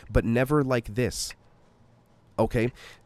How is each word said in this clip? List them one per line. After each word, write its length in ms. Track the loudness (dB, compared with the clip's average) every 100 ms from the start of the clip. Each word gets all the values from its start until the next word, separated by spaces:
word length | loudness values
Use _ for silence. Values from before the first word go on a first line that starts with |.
| 0
but 140 | 0 2
never 380 | 2 2 2
like 320 | 2 0 -2 -2
this. 400 | -2 -2 -10 -12 -20 -20 _ _ -20 _ _ _ _ -2
Okay, 320 | 0 0 -2 -4 -20 -20